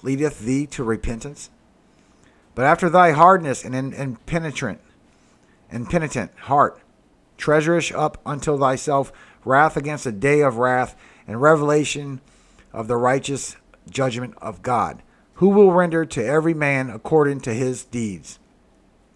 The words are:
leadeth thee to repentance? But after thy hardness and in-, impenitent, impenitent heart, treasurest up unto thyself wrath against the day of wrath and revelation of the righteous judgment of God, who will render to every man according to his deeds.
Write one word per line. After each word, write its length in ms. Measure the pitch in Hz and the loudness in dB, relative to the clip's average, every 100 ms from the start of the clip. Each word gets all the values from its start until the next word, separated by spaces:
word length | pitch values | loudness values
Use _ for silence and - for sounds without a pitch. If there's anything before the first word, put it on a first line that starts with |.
leadeth 380 | 135 135 151 - | -6 -4 -4 -4
thee 240 | 110 135 147 | -4 -4 -4
to 160 | - | -6
repentance? 680 | 113 107 - 113 143 151 - _ _ _ _ _ _ _ _ _ _ - | -4 -4 -4 -8 -12 -16 -20 _ _ _ _ _ _ _ _ _ _ -2
But 100 | 139 | 2
after 240 | 165 175 | 2 4
thy 220 | 175 175 | 6 6
hardness 520 | 147 175 190 151 120 | 8 6 6 2 -6
and 100 | - | -6
in-, 200 | 127 135 | -6 -6
impenitent, 880 | - 135 113 - 165 160 135 120 - _ _ _ _ _ _ _ _ _ | -8 -8 -10 -6 -6 -6 -6 -8 -8 _ _ _ _ _ _ _ _ _
impenitent 680 | 117 117 170 156 127 95 - | -12 -4 -4 -4 -6 -8 -10
heart, 400 | - 143 120 - _ _ _ _ _ - | -2 2 2 0 _ _ _ _ _ -8
treasurest 560 | - 151 156 170 - | 0 2 2 0 -2
up 240 | - 151 - - | -4 -6 -6 -10
unto 320 | 143 156 143 | -8 -4 0
thyself 560 | 135 131 - 139 131 - - _ | 0 0 -2 -2 -2 -10 -20 _
wrath 320 | 113 135 156 156 | 2 4 4 2
against 280 | 143 151 | -6 -8
the 80 | 131 | -8
day 300 | 101 139 147 | -2 2 2
of 160 | 143 113 | 2 2
wrath 380 | 127 127 120 - - _ - | 0 0 -2 -6 -20 _ -12
and 160 | 113 | 0
revelation 800 | 151 160 147 151 135 147 139 131 _ _ _ _ _ | 4 4 2 0 0 -6 -10 -14 _ _ _ _ _
of 160 | 107 113 | -12 -4
the 100 | 120 | -2
righteous 580 | 123 135 - 131 - - _ _ - | 0 0 -2 -8 -10 -16 _ _ -12
judgment 460 | 131 131 117 123 - | -6 -4 -4 -10 -14
of 200 | 113 90 | -14 -10
God, 400 | 127 117 85 - - _ _ - | -4 -2 -2 -6 -20 _ _ 0
who 140 | 190 | 4
will 220 | 202 196 | 8 6
render 340 | 175 175 165 156 | 6 2 0 -2
to 180 | 135 | -4
every 300 | 113 156 160 | 0 0 2
man 380 | 156 147 135 131 | 0 0 -2 -4
according 480 | 107 - 160 143 139 | -8 0 2 2 -2
to 120 | 127 | -6
his 300 | 113 127 120 - | -4 -4 -6 -8
deeds. 520 | 120 110 87 - - _ _ _ _ _ _ _ | -8 -6 -8 -16 -20 _ _ _ _ _ _ _